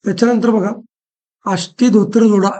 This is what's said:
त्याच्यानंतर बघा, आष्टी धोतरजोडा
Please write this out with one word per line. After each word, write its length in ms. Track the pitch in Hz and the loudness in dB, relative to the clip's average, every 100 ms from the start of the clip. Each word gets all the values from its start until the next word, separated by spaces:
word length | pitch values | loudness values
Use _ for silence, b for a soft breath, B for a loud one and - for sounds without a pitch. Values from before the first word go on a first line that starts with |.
| - | -6
त्याच्यानंतर 440 | - 233 233 240 | -2 0 0 0
बघा, 220 | 220 196 226 - _ _ _ _ _ - | -2 -4 -8 -18 _ _ _ _ _ -6
आष्टी 440 | 180 - - 247 | -6 -8 -2 2
धोतरजोडा 600 | 208 196 226 226 202 196 | 2 2 2 2 2 0